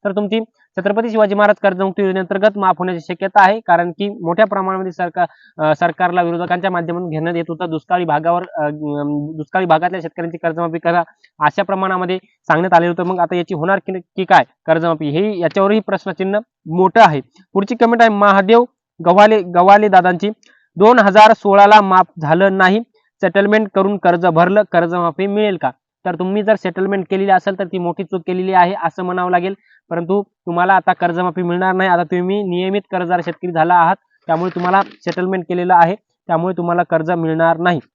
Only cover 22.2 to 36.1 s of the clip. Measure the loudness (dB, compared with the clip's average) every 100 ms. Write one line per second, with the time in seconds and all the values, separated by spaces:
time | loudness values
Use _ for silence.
22.2 | -2 2 2 4 2 2 -4 _ _ _
23.2 | -2 0 2 0 0 -2 -2 0 0 2
24.2 | 2 2 2 2 0 -2 -2 -2 -4 -4
25.2 | -4 -2 -2 -2 -6 -8 _ _ -8 -6
26.2 | -4 -2 0 0 -2 -4 -4 -4 -4 -4
27.2 | 2 0 0 -6 -8 -6 -6 -6 -8 -8
28.2 | -6 -4 0 2 2 0 -6 -6 -6 -4
29.2 | -2 -2 -2 -10 _ _ _ -8 -2 -4
30.2 | -4 _ -6 -2 2 2 2 -2 -2 -2
31.2 | -4 -4 -4 -2 -2 0 0 0 0 -4
32.2 | -2 -4 -2 -4 -2 -4 -6 -8 -2 -4
33.2 | -4 -8 -6 -2 2 2 2 0 _ _
34.2 | -4 -4 -2 -4 0 0 0 -8 -8 -4
35.2 | -4 -4 -4 -4 0 2 2 0 _